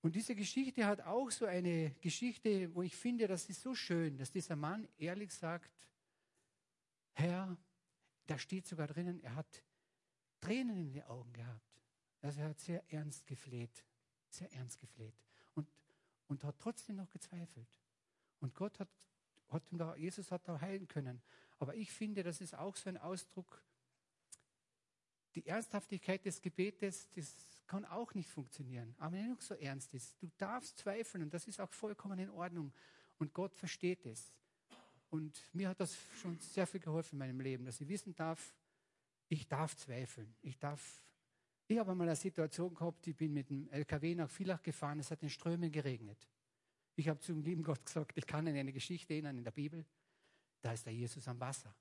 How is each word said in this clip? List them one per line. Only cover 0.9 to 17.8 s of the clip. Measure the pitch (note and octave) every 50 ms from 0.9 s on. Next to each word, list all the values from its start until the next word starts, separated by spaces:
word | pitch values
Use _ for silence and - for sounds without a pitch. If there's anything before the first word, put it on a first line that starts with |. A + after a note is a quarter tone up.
| G#3 G3+ -
auch | E3 F#3+ A#3+ C#4 B3
so | G#3+ - A#3+
eine | G#3 F3+ F3+ F3+ F3 E3+ E3 D#3+ D3+ C3+ -
Geschichte, | - E3+ D3+ - A#3+ B3 A3+ - - A3+ G#3 F#3+ F#3 E3+ E3+
wo | F3 F3+
ich | F3 -
finde, | - - A#3+ B3 A#3 A3+ G3
das | F#3+ E3+ - -
ist | F#3 - -
so | B3+ C4
schön, | A3 - - F3 E3+ E3 D#3 C#3 C3
dass | C3+ C3 -
dieser | F#3+ D#3 - E3
Mann | D3 D3 D3+ F#3 A3 A3 - - -
ehrlich | D#3 E3+ F3+ G3+ G#3 F#3 -
sagt, | - - D#3+ E3+ E3+ - - _ - - - _ _ _ _ _ _ _ _ _ _ _ _ _ _ _ _ _ _ _ _ _ _ _ _ _
"Herr", | - D3 F3 F3 F3+ F#3+ F#3 F3+ E3+ - _ _ _ _ _ _ _ _ _ _ _ _
da | - D#3 C3+
steht | - - F#3+ F#3+ F3
sogar | - F3 D#3 D3+ D3
drinnen, | D3 D#3+ F3 F3+ F3 E3+
er | - B2+ A#2
hat | C#3+ D3+ _ - - - _ _ _ _ _ _ _ _ _ _ _ _ _ _ _
Tränen | - D#3+ G#3+ B3+ C4 A#3+ A3 F#3
in | E3+ C#3+ C3
den | C#3+ -
Augen | - A#2+ B2 A#2+ A#2+ A#2+
gehabt. | A#2 A#2 B2 A#2 A2+ _ _ - - _ _ _ _ _ _ _ _ -
Also | C#3+ D3 C#3+
er | D3 D#3
hat | D3 -
sehr | - - F3 F3 - - D#3+
ernst | D3+ D3+ D3 C#3 - -
gefleht, | - C3+ B2 - C#3 B2+ B2 A#2+ A#2 _ - - _ _ _ _ _ _ _ _ _
sehr | - - F3+ - -
ernst | C3 B2+ A#2+ - -
gefleht | - - - - A2+ A2 - _ _ _ _ - - - _
und, | D#3 D3 - _ - _ _ _ _ _ _ _ _ _
und | _ C#3+ C3+ -
hat | C#3+ - -
trotzdem | - A3 B3 - - - G#3
noch | G3 F#3+ -
gezweifelt. | - F3+ - - - F3 E3+ - - - A2+ - - _